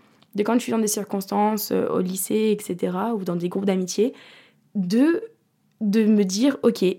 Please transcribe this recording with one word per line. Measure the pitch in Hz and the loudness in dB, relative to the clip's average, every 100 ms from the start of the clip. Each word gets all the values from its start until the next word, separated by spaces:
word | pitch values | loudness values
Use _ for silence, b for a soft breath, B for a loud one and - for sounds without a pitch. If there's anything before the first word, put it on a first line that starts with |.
| b b _ 196 | b b _ -4
de | |
quand | 208 233 | 0 0
je | |
suis | - | 0
dans | 226 | 0
des | 208 | 0
circonstances, | 214 196 196 190 202 214 214 - | -2 -4 -6 -2 0 0 0 -2
euh, | 185 - | -2 0
au | - | 0
lycée, | 185 185 - 214 220 208 | -2 -4 -2 0 2 0
et | |
cetera, | - 175 180 180 220 220 | -4 -6 -4 -4 -4 -4
ou | |
dans | 180 175 | -4 -4
des | 175 | -4
groupes | 190 | -2
d'amitié, | 196 185 180 - 240 B B B B B _ 208 | 0 0 -2 0 0 B B B B B _ -4
de, | 180 226 302 339 - _ _ _ _ - | 0 2 2 0 -6 _ _ _ _ -6
de | 208 214 | 0 2
me | 214 214 190 | 4 4 4
dire, « | 196 277 - | 2 0 2
Ok, | 240 - 185 | 0 2 0